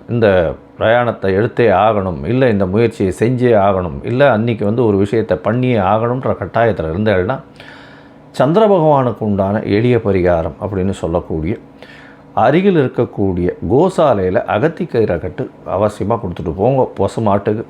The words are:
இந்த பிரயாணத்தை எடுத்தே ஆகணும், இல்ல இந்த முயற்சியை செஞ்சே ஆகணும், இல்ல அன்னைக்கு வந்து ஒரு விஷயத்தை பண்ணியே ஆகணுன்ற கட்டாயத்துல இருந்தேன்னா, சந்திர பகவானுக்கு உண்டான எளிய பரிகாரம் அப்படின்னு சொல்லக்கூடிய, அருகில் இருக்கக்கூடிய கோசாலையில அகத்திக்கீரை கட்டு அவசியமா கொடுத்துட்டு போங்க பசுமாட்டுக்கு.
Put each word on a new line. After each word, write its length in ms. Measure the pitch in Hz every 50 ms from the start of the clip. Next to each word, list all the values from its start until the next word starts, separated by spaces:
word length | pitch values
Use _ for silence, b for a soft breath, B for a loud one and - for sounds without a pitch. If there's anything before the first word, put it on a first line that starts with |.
| - -
இந்த 440 | 113 120 110 101 95 92 85 76 - - - - - -
பிரயாணத்தை 560 | 98 107 117 120 123 117 104 - - 98 95
எடுத்தே 360 | 98 113 113 - - 120 107
ஆகணும், 540 | 95 90 104 113 107 104 95 95 85 67 69
இல்ல 240 | 90 120 131 135 123
இந்த 180 | 107 98 98
முயற்சியை 460 | 90 95 110 120 113 - - 104 92 90 -
செஞ்சே 380 | 110 123 131 120 123 120 113
ஆகணும், 420 | 104 98 101 98 92 90 85 69 67 -
இல்ல 300 | - 120 131 143 139 117
அன்னைக்கு 320 | 107 110 120 113 104 -
வந்து 220 | 101 113 123 123
ஒரு 100 | 107 101
விஷயத்தை 400 | 95 101 104 - 113 107 - -
பண்ணியே 400 | - - 104 110 123 127 127 123
ஆகணுன்ற 600 | 107 92 92 107 110 117 120 123 135 131 117 101 - 104
கட்டாயத்துல 480 | 87 - 117 117 113 98 - 82 80 80
இருந்தேன்னா, 480 | 95 107 107 98 92 90 104 135 143 - - - B B B B B B B B B B B B B B -
சந்திர 360 | - - 131 143 165 214 220
பகவானுக்கு 520 | 202 202 180 156 156 147 135 131 120 107 -
உண்டான 440 | 117 107 101 95 95 98 101 110 -
எளிய 340 | - 98 104 117 123 123
பரிகாரம் 580 | 113 - 104 98 95 87 90 87 82 82 85 - -
அப்படின்னு 300 | - 95 101 95 90 98
சொல்லக்கூடிய, 640 | 90 - - 82 85 87 85 - 87 80 78 85 117 - - - - B B B B B B B B B B B B
அருகில் 420 | 101 110 123 143 180 190 202 180
இருக்கக்கூடிய 760 | 160 135 123 - - 120 - - - 101 95 90 87 87 90 - - - 85
கோசாலையில 760 | 104 135 180 190 - - 160 143 117 98 92 92 92 117 -
அகத்திக்கீரை 720 | - 98 107 127 170 165 - 185 - - 117 110 95 90 82
கட்டு 320 | - 92 95 - 123 - - - -
அவசியமா 540 | - 87 95 107 104 - - 104 98 117 110
கொடுத்துட்டு 340 | - 90 85 - 80 85 73
போங்க 320 | 92 98 123 139 131 120 - - -
பசுமாட்டுக்கு. 680 | 98 98 - - 113 104 98 101 - 113 107 110 113